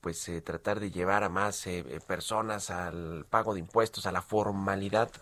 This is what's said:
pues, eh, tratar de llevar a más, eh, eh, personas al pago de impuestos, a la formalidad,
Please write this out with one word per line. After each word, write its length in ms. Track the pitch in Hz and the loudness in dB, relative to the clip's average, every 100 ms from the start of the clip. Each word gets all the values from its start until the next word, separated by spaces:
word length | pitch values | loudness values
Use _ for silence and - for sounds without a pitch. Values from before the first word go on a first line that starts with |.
pues, 280 | 87 82 - | -6 -6 -6
eh, 120 | 85 | -6
tratar 400 | 80 85 - 104 | -4 -4 -2 -2
de 100 | 101 | -2
llevar 320 | 87 90 101 | 0 2 4
a 60 | 101 | 2
más, 400 | 90 104 98 95 | 2 0 -2 -4
eh, 160 | 90 65 | -4 -4
eh, 120 | 76 | -8
personas 640 | - 90 - 110 110 104 - | -4 -4 0 0 0 -2 -4
al 580 | 90 87 82 82 82 - | -4 -4 -4 -6 -8 0
pago 240 | 113 110 | 2 2
de 60 | 98 | 0
impuestos, 460 | 82 113 113 - 95 | 0 4 4 2 -2
a 60 | |
la 100 | 90 | -2
formalidad, 840 | - 107 104 98 98 98 98 104 113 - | 2 2 4 2 0 0 2 2 2 -2